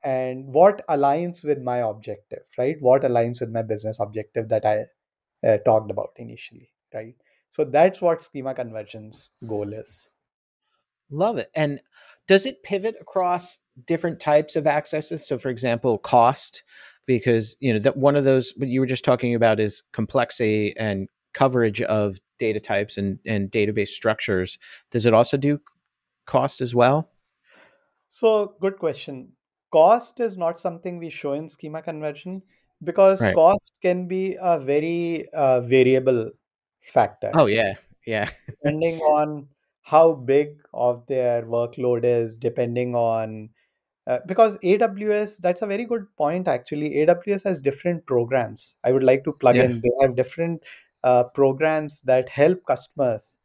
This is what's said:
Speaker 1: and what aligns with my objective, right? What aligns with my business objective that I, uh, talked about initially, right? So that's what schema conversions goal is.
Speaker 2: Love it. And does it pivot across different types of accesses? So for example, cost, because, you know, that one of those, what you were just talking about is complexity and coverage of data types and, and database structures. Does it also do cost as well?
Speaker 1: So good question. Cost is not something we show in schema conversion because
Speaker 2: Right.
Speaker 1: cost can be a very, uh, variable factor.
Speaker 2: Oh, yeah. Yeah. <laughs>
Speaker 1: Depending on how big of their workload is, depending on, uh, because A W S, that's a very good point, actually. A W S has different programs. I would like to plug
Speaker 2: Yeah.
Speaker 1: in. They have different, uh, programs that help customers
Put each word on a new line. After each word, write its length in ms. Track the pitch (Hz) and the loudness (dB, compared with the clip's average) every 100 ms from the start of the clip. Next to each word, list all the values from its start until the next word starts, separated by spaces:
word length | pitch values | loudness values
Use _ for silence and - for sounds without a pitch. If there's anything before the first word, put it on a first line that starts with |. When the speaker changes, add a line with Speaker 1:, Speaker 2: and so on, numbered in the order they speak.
Speaker 1:
and 420 | 147 131 127 131 135 | -2 -4 -4 -6 -2
what 420 | 135 190 208 - | 6 6 6 -4
aligns 560 | 151 143 151 175 175 | 0 2 0 -4 -8
with 180 | 151 139 | -6 -4
my 180 | 123 123 | -2 -4
objective, 640 | 117 107 113 101 _ - _ - | -4 -6 -12 -14 _ -18 _ -4
right? 200 | 131 156 | -4 0
What 220 | 127 135 | 4 4
aligns 400 | 135 120 117 120 | 4 0 -2 -4
with 80 | 113 | -8
my 140 | 113 | -6
business 360 | 110 107 107 110 | -4 -6 -6 -6
objective 480 | 104 107 107 - 110 | -8 -8 -8 -8 -2
that 180 | 110 107 | -2 0
I, 200 | 107 107 _ _ _ _ _ 117 | -2 -4 _ _ _ _ _ 0
uh, 120 | 107 | 2
talked 340 | - 110 104 | 4 2 0
about 200 | 98 - - | -8 -10 -12
initially, 560 | 117 113 - 117 117 _ _ | -18 -18 -20 -20 _ _ _
right? 220 | - 113 _ _ _ _ | -16 -16 _ _ _ _
So 160 | - 151 | -6 -2
that's 360 | 143 180 190 | 4 2 2
what 200 | 175 165 | -2 -2
schema 320 | - 143 131 | -6 -12 -12
conversions 760 | 131 117 110 107 110 107 107 - _ 117 | -10 -10 -12 -14 -18 -20 -20 -20 _ -10
goal 280 | 104 104 | -8 -8
is. 360 | 107 - - - _ _ _ _ _ _ _ _ _ _ | -12 -14 -18 -18 _ _ _ _ _ _ _ _ _ _
Speaker 2:
Love 280 | 143 202 202 | -4 -2 -2
it. 120 | - | -8
And 280 | - 151 143 _ _ - _ - | -4 -4 -4 _ _ -20 _ 2
does 180 | 190 262 | 2 2
it 180 | 262 | -8
pivot 320 | - 202 214 220 | -6 -4 -4 -8
across 580 | - 196 180 175 175 - _ - - | -6 -2 -2 -2 -6 -20 _ -20 -4
different 340 | 165 170 147 | -4 -2 -4
types 360 | - 151 151 165 | 2 2 2 -2
of 120 | 151 | 0
accesses? 600 | 147 - 156 151 160 - | -2 -4 -8 -6 -10 -6
So 100 | 127 | -6
for 120 | 135 | -6
example, 480 | 117 123 117 131 110 | -4 -2 0 0 -2
cost, 680 | - 123 117 139 - - _ - - _ - | 2 6 6 2 -10 -16 _ -20 -20 _ -2
because, 500 | 123 127 113 110 - | -2 2 0 0 -4
you 120 | 135 | -2
know, 80 | 107 | 0
that 180 | 120 139 | 0 2
one 180 | 139 143 | 2 4
of 80 | |
those, 300 | 135 131 120 - | 4 2 0 -6
what 100 | 139 | -4
you 120 | 131 | -2
were 80 | 131 | -2
just 180 | 131 - | -2 0
talking 300 | 123 123 120 | 0 0 2
about 240 | 113 107 | 2 2
is 240 | 107 - _ | -2 -4 _
complexity 840 | - 107 135 120 - 113 107 104 - | -8 -2 -2 -2 -2 0 0 -2 -4
and 320 | 110 98 95 _ _ | -6 -4 -8 _ _
coverage 460 | - 135 123 113 101 | 0 2 4 0 0
of 340 | - 107 104 95 _ _ | -2 0 -2 -6 _ _
data 200 | 113 107 | -4 -4
types 380 | - 101 104 - | -4 -4 -4 -4
and, 220 | 101 95 - | -6 -6 -4
and 240 | 107 98 | -4 -2
database 380 | 113 104 107 101 | -2 0 -2 -4
structures. 680 | - 113 107 - 95 92 - - - _ | -2 -2 -2 -2 -2 -2 -8 -20 -20 _
Does 160 | 120 113 | 0 4
it 80 | |
also 240 | 110 120 143 | 4 4 2
do 240 | 143 147 _ _ _ _ _ _ - | 0 -2 _ _ _ _ _ _ -4
cost 360 | 131 139 - | -2 -2 -4
as 120 | 123 | -4
well? 380 | 120 120 147 160 _ _ _ _ _ _ _ _ _ _ | 2 4 2 -4 _ _ _ _ _ _ _ _ _ _
Speaker 1:
So 480 | - 226 214 208 _ | 0 2 2 -2 _
good 200 | 190 196 | -6 -4
question. 540 | 165 135 - 135 131 _ _ _ _ | -6 -6 -12 -16 -16 _ _ _ _
Cost 480 | 156 160 240 - - | 6 6 6 0 -6
is 160 | 233 185 | -6 -2
not 240 | 170 175 | -6 -4
something 380 | 185 165 185 175 | -8 -8 -12 -12
we 140 | 165 | -12
show 220 | 135 143 | -10 -6
in 140 | 143 156 | -6 -8
schema 360 | - 156 156 | -14 -14 -12
conversion 580 | 156 156 151 151 180 190 _ _ _ _ | -12 -8 -10 -10 -14 -14 _ _ _ _
because 380 | 156 175 196 196 | -6 4 4 6
Speaker 2:
Right. 140 | 214 170 | 2 6
Speaker 1:
cost 380 | 165 202 - _ | 6 4 -4 _
can 240 | 185 180 180 | -2 -2 -4
be 300 | 185 190 - | -4 -4 -4
a 180 | 180 165 | -2 -2
very, 680 | 135 143 160 170 170 165 - | 0 0 0 -4 -4 -6 -8
uh, 300 | 151 135 127 | -2 2 2
variable 720 | 120 131 127 131 131 123 110 _ _ _ _ _ | 4 4 6 4 2 0 -2 _ _ _ _ _
factor. 480 | - 139 104 - 107 160 | -2 0 0 -2 -2 2
Speaker 2:
Oh, 100 | 123 | 2
yeah. 300 | 110 104 98 _ _ - | 2 0 -4 _ _ -6
Yeah. 220 | 110 104 - | -4 -4 -8
<laughs> 100 | - | -20
Speaker 1:
Depending 500 | - 147 151 165 165 | -8 -6 -2 -2 0
on 500 | 156 151 151 151 139 _ _ _ | 2 2 0 -6 -16 _ _ _
how 300 | - 156 165 | 2 6 6
big 440 | 151 123 139 147 147 _ | 4 2 2 2 -8 _
of 320 | - 120 120 120 | -2 -2 -2 -4
their 380 | 131 123 120 | -2 0 -2
workload 600 | 113 117 120 127 123 120 | -2 -4 -4 -2 -2 0
is, 340 | 123 120 113 113 | 2 0 -2 -4
depending 580 | - - 120 120 123 120 | -6 -4 -4 -2 -2 0
on, 540 | 117 113 110 110 107 _ _ _ _ _ - | 0 -2 -4 -10 -16 _ _ _ _ _ -6
uh, 120 | 127 180 | -6 -4
because 300 | 185 220 196 | 4 4 4
A 140 | 180 202 | 0 2
W 340 | 226 196 214 | 2 -2 -2
S, 260 | 208 208 - | -2 -2 -4
that's 240 | 175 180 | -4 -2
a 60 | 208 | -4
very 160 | 202 | -6
good 220 | 233 233 196 _ | -4 -8 -8 _
point, 320 | 147 175 180 | -2 -2 -2
actually. 540 | 127 - 147 151 139 | -4 -6 -6 -4 2
A 60 | 156 | 2
W 260 | 175 208 | 2 -2
S 100 | 196 | -4
has 160 | 202 165 | -2 -2
different 460 | 139 135 180 170 - | -2 -2 -4 -6 -2
programs. 680 | 127 120 131 113 107 - _ | -2 0 -2 -2 -8 -20 _
I 80 | 120 | 0
would 120 | 131 | 2
like 200 | 131 135 147 | 4 2 0
to 80 | |
plug 220 | 143 127 120 | 2 4 6
Speaker 2:
Yeah. 80 | |
Speaker 1:
in. 180 | 123 120 | 4 2
They 80 | 120 123 | -2 2
have 140 | 135 123 | 2 2
different, 480 | 123 - 170 165 - - _ _ | -4 -4 -6 -6 -12 -20 _ _
uh, 220 | 127 123 123 | 2 2 2
programs 760 | - 135 135 156 156 151 - | 2 2 4 0 0 -4 -2
that 260 | 131 127 127 | 2 2 2
help 360 | - 151 180 - | 2 2 2 -2
customers 720 | 131 - - 131 110 - - | -4 -4 -2 -2 -2 -10 -20